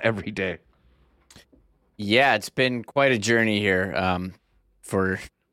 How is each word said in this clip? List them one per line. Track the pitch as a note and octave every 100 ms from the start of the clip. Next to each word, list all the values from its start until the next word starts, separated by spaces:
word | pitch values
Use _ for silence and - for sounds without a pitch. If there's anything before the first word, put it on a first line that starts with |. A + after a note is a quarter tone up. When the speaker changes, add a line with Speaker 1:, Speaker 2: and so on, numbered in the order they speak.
Speaker 1:
every | A2+ G#2+ G2
day. | G#2+ F#2 E2 _ _ _ _ _ _ _ - _ _ _ _ _ -
Speaker 2:
Yeah, | G2+ A#2 C#3 A2
it's | -
been | - B2+ B2
quite | - C#3 C#3
a | A#2
journey | G#2+ A#2 A2 G#2
here, | G2+ F#2 F#2+ D2
um, | F#2 F2+ F#2 - _ _ _ _
for | - G2 F#2+ F#2+ - _ _